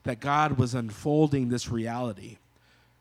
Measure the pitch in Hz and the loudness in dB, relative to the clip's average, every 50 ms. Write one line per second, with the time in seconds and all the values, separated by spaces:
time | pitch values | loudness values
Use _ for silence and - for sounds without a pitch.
0 | _ 131 123 113 127 143 143 151 156 156 143 120 131 123 117 127 117 110 101 - | _ -6 -6 -4 -2 0 2 2 4 2 4 2 2 2 2 -2 -4 -4 -8 -6
1 | - 151 147 151 156 147 143 139 127 120 123 123 - - 123 117 113 113 117 120 | -2 2 4 4 4 4 4 2 2 0 0 -2 -2 -4 -4 -4 -4 -4 -4 -4
2 | 127 120 104 95 101 113 110 - _ _ _ _ _ _ _ _ _ _ _ _ | -4 -6 -6 -8 -12 -16 -18 -18 _ _ _ _ _ _ _ _ _ _ _ _